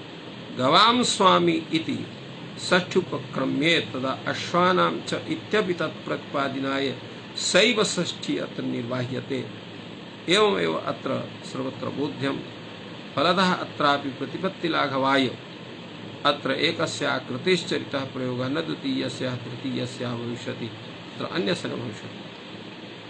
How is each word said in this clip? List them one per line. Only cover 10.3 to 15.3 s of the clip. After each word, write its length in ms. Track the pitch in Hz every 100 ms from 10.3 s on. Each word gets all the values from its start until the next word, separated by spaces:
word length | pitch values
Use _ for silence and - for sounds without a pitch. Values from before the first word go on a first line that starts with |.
| 196 208 190 165
अत्र 560 | 160 - 143 135 123 - - -
सर्वत्र 340 | 127 131 - 123
बोध्यं। 500 | 123 147 123 139 - - - - - - - - 135
फलतः 380 | 165 180 185
अत्रापि 560 | 143 - - 147 143 143
प्रतिपत्तिलाघवाय 1200 | 127 131 165 190 - 170 147 143 131 135 139 123